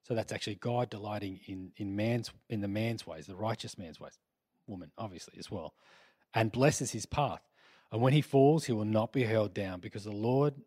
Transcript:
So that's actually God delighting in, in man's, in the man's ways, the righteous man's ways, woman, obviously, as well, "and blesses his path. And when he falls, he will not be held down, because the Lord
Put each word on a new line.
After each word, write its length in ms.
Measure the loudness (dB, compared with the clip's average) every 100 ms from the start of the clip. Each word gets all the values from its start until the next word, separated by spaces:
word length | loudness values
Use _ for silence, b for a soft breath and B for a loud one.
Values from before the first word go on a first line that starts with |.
So 120 | -2
that's 180 | -2 -2
actually 220 | -4 -6
God 340 | -4 -2 0 -2
delighting 520 | -4 -6 -6 -6 -10
in, 280 | -10 -10 -10 -8
in 180 | -6
man's, 360 | -2 0 0 -4 -14 _
in 140 | -4
the 60 | -2
man's 380 | -2 -2 -4 -8
ways, 200 | -14 -12
the 100 | -6
righteous 400 | -4 -4 -8 -12
man's 240 | -14 -14
ways, 180 | -18 _ _ _ _ _ -12
woman, 240 | -12 -12 -10
obviously, 380 | -10 -10 -16 -16
as 120 | -10
well, 240 | -10 -10 b b b b b b
"and 180 | 0 0
blesses 420 | 4 2 2 -4
his 120 | -6
path. 380 | -6 -2 -2 -4 _ b b b b
And 80 | 2
when 140 | 6
he 80 | 6
falls, 420 | 6 8 8 6
he 80 | 2
will 140 | 0 2
not 260 | 2 2
be 120 | 2
held 280 | 4 4 2
down, 280 | -2 -6 -6
because 240 | -10 -10
the 80 | -8
Lord 420 | -2 2 4 2 0